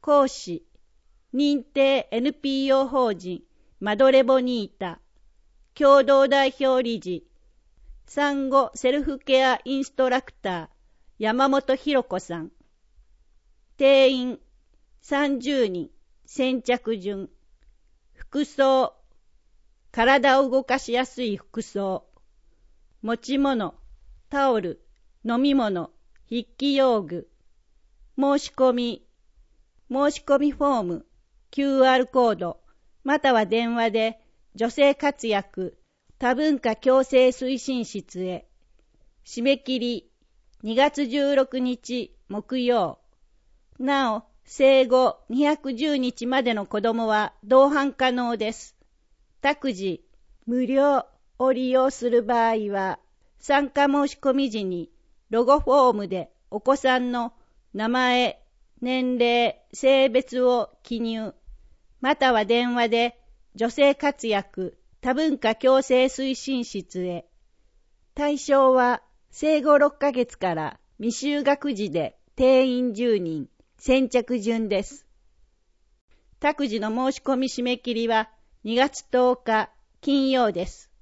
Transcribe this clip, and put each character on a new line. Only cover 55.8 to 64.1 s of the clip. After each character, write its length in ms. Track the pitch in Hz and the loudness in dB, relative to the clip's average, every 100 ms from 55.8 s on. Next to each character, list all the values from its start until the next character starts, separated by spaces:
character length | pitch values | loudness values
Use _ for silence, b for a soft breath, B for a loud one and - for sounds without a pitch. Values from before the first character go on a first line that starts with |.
| 254 | 4
ー 20 | |
ム 140 | 208 196 | 2 -4
で 240 | 185 160 _ _ | -6 -8 _ _
お 120 | 208 | -6
子 160 | 247 269 | -2 0
さ 200 | 262 254 | 0 0
ん 140 | 247 | -2
の 220 | 247 233 _ _ _ _ | -6 -8 _ _ _ _
名 160 | 196 220 | -6 -2
前、 520 | 254 247 247 247 - _ _ _ _ | 0 0 2 0 -4 _ _ _ _
年 380 | 247 254 254 247 | -6 -4 -2 0
齢、 420 | 240 240 240 - _ | 2 2 0 -4 _
性 340 | - 262 269 269 | -2 2 4 4
別 360 | 247 254 247 | 0 -2 0
を 260 | 247 247 - _ | 2 2 -2 _
記 180 | - 233 | -12 -6
入、 320 | 226 226 220 - - - - _ _ _ | -6 -6 -10 -14 -20 -20 -20 _ _ _
ま 160 | 262 302 | -2 0
た 160 | 262 | 2
は 120 | 233 208 | 2 2
電 300 | 233 247 240 | 0 0 -2
話 140 | 233 | 0
で、 280 | 233 240 - _ _ _ - | 0 -2 -4 _ _ _ -6
女 140 | 226 | -4
性 260 | 262 285 277 | 2 2 2
活 320 | 285 | -2